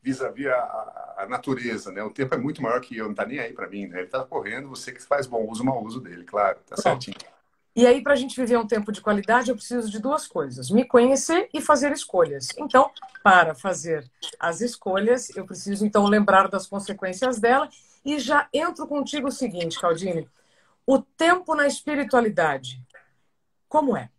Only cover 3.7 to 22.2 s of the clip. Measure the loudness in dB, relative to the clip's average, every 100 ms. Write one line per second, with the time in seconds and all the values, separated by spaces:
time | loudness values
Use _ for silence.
3.7 | -10 -10 -10 -8 -8 -6 -8 -8 -10 -12
4.7 | -16 -16 -18 -4 -4 -2 -4 -4 -2 -2
5.7 | -2 -6 -12 -14 -18 -6 0 0 0 _
6.7 | -4 -2 -2 -6 -16 -20 _ _ _ _
7.7 | 4 6 6 4 0 0 -4 0 0 2
8.7 | -2 -2 -6 0 0 2 2 2 -4 -4
9.7 | -6 -4 -6 -2 -4 -4 -6 -6 -8 2
10.7 | 2 6 6 6 4 2 0 0 -6 2
11.7 | 2 2 -2 -2 2 2 0 -10 -8 2
12.7 | 4 4 0 -20 0 6 6 6 0 -4
13.7 | -4 -4 -6 -6 _ -18 -6 -4 -2 -6
14.7 | -6 -2 0 2 0 -2 -12 -12 -12 -6
15.7 | -2 2 4 4 4 6 6 6 0 -6
16.7 | -10 -8 -8 -6 -2 -2 2 4 4 2
17.7 | _ _ _ -6 -4 2 2 2 -2 -2
18.7 | -6 -6 -4 -4 -4 -6 -4 -6 -4 -6
19.7 | -2 -2 0 -2 -4 -6 _ _ _ _
20.7 | _ 2 2 2 _ 4 4 2 0 2
21.7 | 0 -4 -4 2 2